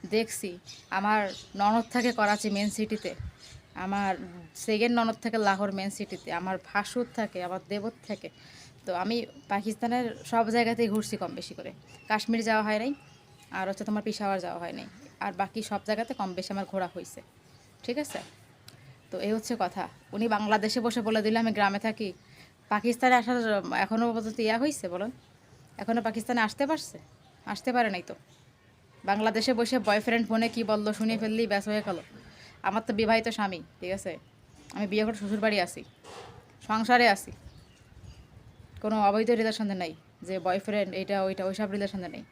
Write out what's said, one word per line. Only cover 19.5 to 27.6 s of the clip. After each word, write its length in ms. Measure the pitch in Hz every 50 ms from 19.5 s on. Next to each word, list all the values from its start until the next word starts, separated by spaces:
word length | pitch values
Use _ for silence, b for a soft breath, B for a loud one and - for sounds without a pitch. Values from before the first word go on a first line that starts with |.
| 240 -
কথা। 280 | 196 180 - 196 175 - - - - - -
উনি 140 | 208 220
বাংলাদেশে 520 | 233 220 202 214 208 214 214 202 220 - 254
বসে 220 | 220 240 220 240
বলে 200 | 208 220 220 220
দিল 160 | 202 220 220
আমি 140 | 226 233 226
গ্রামে 280 | 214 - 202 196 196 202
থাকি। 340 | - 220 214 - 220 190 180 B B B B B B B B _ _ -
পাকিস্তানে 460 | 214 208 - 240 233 240 254 254 254
আসার 460 | 247 220 226 254 247 233 220 208 202 175 - -
এখনও 400 | - 196 190 220 226 233 233 226
পর্যন্ত 260 | 226 214 220 220 -
ইয়া 180 | 226 214 220
হয়েছে 320 | 233 262 311 285 - - 180
বলুন? 220 | 175 180 202 233 254 - - - - - - - - - - - -
এখনও 240 | - 202 220 226 233
পাকিস্তানে 400 | 202 226 214 226 214 - 247 233
আসতে 260 | 220 214 - - 277
পারছে? 320 | 277 320 302 - - - - - - - - - - - - -
আসতে 280 | 202 208 -